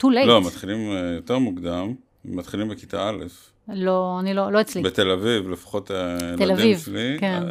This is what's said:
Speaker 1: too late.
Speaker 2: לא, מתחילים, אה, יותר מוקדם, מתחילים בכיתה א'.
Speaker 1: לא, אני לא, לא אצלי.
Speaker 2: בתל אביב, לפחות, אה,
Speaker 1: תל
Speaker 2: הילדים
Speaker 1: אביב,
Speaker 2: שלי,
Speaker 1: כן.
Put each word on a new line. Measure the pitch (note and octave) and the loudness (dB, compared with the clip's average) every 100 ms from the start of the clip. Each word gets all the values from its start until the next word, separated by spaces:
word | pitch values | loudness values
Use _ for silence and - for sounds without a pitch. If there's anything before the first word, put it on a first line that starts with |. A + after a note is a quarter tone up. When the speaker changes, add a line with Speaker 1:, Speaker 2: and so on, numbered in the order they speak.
Speaker 1:
too | E3+ | 4
late. | A#3+ C4+ | 6 6
Speaker 2:
לא, | A#2 | 6
מתחילים, | F2+ - F#2+ A2 G#2+ | 4 -4 -6 -4 -2
אה, | F#2+ F2 | -2 -2
יותר | E2+ E2 B2+ | -4 -2 0
מוקדם, | B2 F2 F2 F2 G2 B2+ _ _ | 0 -2 -4 -4 -4 -8 _ _
מתחילים | G2 F2+ - G2+ G#2+ | -10 -8 -6 -4 -4
בכיתה | G#2 - G2 G2+ | -6 -8 -4 -2
א'. | G#2 F2+ - - _ - | -4 -10 -16 -20 _ -10
Speaker 1:
לא, | G3 F#3 F#3 F#3 F3+ | -4 0 0 0 -2
אני | F#3+ | -2
לא, | G3 G3 | 0 2
לא | G#3 | 2
אצלי. | G#3+ F#3 | 0 0
Speaker 2:
בתל | - - F#2+ | 0 2 2
אביב, | F#2 A2 A2+ F#2 | 2 2 0 -2
לפחות, | F2 - G#2 G2 | -8 -6 -8 -4
אה, | F#2+ F2+ F2 | -4 -4 -4
Speaker 1:
תל | - - | -4 0
Speaker 2:
הילדים | F#3+ F#3 | 2 4
Speaker 1:
אביב, | A3+ F#3 | 4 2
Speaker 2:
שלי, | - G#2+ A#2+ D#3 | -2 -4 -4 -2
Speaker 1:
כן. | G3 F3+ F3 | -2 -2 -4